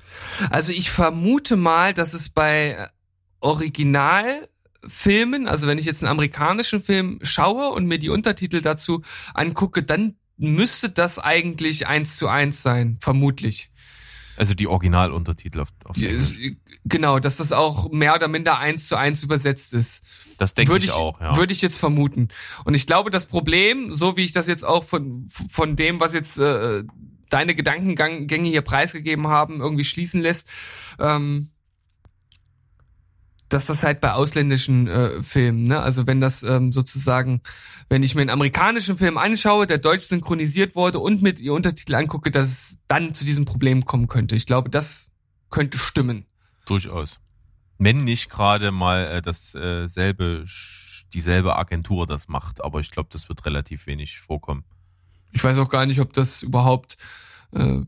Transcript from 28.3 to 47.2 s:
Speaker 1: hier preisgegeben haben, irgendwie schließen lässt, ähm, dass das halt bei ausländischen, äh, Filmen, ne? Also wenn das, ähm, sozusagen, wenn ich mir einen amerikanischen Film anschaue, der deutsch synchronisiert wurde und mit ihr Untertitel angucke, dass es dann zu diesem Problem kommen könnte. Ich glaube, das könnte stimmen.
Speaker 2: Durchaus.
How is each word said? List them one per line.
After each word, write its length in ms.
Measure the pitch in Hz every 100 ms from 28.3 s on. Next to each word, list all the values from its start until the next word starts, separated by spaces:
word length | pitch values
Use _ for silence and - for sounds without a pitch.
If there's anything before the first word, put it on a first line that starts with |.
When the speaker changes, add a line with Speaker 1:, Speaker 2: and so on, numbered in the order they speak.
| 156 170
Speaker 1:
hier 140 | 156
preisgegeben 680 | - 139 170 165 151 151 151
haben, 320 | 151 151 156
irgendwie 240 | 139 147
schließen 380 | 143 - 170 180
lässt, 280 | 165 170 - - - - - -
ähm, 500 | 147 147 147 143 147 _ _ _ _ _ - _ _ - _ _ _ _ _ _ _ _ _ _ -
dass 160 | 139 139
das 180 | 147
halt 180 | 156 147
bei 100 | 135
ausländischen, 760 | 120 147 156 143 135 131 127 120
äh, 360 | 101 123 69
Filmen, 400 | - 139 120 113
ne? 160 | 117 151
Also 240 | - 127 123
wenn 140 | 131
das, 240 | 131 131
ähm, 300 | 117 127 127
sozusagen, 680 | 131 131 135 135 127 127 123 - - - - -
wenn 160 | 135
ich 100 | 135
mir 60 | 147
einen 80 | 139
amerikanischen 680 | 131 143 151 190 233 190 185
Film 200 | 180 156
anschaue, 480 | 190 220 214 208 202
der 100 | 151
deutsch 260 | 156 180 -
synchronisiert 680 | 180 170 165 156 151 190 175
wurde 240 | - 180
und 220 | 175 208
mit 180 | 196 170
ihr 140 | 127
Untertitel 420 | 147 180 156 - 127
angucke, 340 | 156 151 156
dass 200 | 143 135
es 300 | 127 - - -
dann 240 | 143 165
zu 100 | 156
diesem 220 | 143 147 139
Problem 400 | 127 131 131 123
kommen 220 | 127 117
könnte. 280 | 117 - 113
Ich 100 | -
glaube, 240 | 123 131
das 400 | 147 151 - - _ _ _ -
könnte 280 | 156 143 123
stimmen. 480 | - - 127 110 - _ _ _ -
Speaker 2:
Durchaus. 560 | 98 87 87 76 -